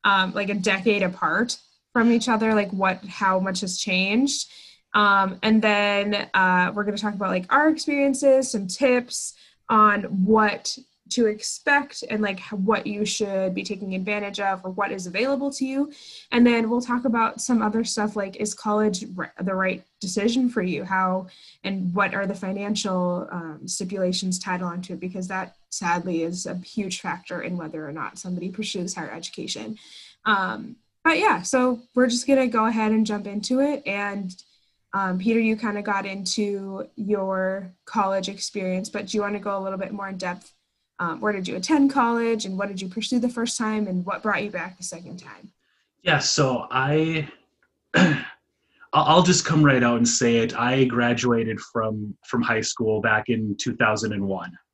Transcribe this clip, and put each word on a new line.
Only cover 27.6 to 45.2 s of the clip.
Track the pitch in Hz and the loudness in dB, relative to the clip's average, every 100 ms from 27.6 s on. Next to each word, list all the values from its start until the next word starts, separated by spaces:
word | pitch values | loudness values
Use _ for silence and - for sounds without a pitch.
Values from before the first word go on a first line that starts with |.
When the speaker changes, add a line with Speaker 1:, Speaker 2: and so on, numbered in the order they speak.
| 156 160 151 | -8 -10 -10
Speaker 1:
or | |
not | 151 127 - | -8 -10 -10
somebody | 185 180 180 | -8 -6 -6
pursues | 185 208 190 180 | -6 -6 -6 -6
higher | 180 151 | -6 -8
education. | 135 175 - - - 226 220 - - - _ 220 | -10 -12 -10 -10 -8 -10 -12 -16 -20 -20 _ 0
Um, | 202 190 214 220 - _ _ | 0 0 -6 -10 -18 _ _
but | 320 330 | 2 4
yeah, | 415 202 | 2 2
so | 180 262 254 240 - | 0 2 2 0 -2
we're | - 247 | 2 2
just | 240 - | 2 4
gonna | 269 254 | 4 4
go | 226 220 | 2 2
ahead | 226 214 | 2 2
and | 220 214 | 2 2
jump | 208 202 | -2 -4
into | 208 208 254 | -8 -2 2
it. | 285 277 - | 2 0 -4
And, | 202 202 202 185 185 _ _ _ _ _ | -4 -4 -4 -8 -12 _ _ _ _ _
um, | 196 190 185 | -4 -2 0
Peter, | 196 226 | 2 2
you | 220 214 | 2 0
kinda | 226 208 | -2 -4
got | 208 196 | -2 -4
into | 196 196 185 - 208 196 196 190 - - | -4 -8 -4 -2 -2 -2 -6 -10 -10 -8
your | 202 208 190 190 190 190 185 _ - | -2 -2 0 -2 -2 -4 -10 _ -6
college | 226 196 190 190 | -2 0 0 -4
experience, | 196 - 208 185 185 - | -8 -8 -6 -4 -4 -4
but | 208 190 | -10 -4
do | 214 | -4
you | |
wanna | 202 208 | -2 -4
go | 202 196 | -4 -4
a | |
little | 190 190 | -4 -6
bit | 190 | -6
more | 208 196 | -8 -8
in | 190 | -6
depth? | 185 180 - _ _ _ _ - | -6 -8 -14 _ _ _ _ -6
Um, | 175 160 | -6 -2
where | 214 | -2
did | 202 180 | -2 -4
you | 185 | -6
attend | 180 302 277 | 0 4 4
college | 269 233 233 233 220 | 4 2 2 0 -2
and | 196 190 | -4 -6
what | 202 | -6
did | 190 | -6
you | 185 | -8
pursue | 226 214 247 | -8 -2 0
the | 247 | 0
first | 240 233 - | -2 -4 -2
time | 214 214 208 | -2 -2 -2
and | 180 | -2
what | 180 196 | -4 -4
brought | 220 185 | -2 -2
you | 208 | -2
back | 180 175 - | -8 -10 -10
the | |
second | - 175 180 | -12 -12 -14
time? | 180 | -16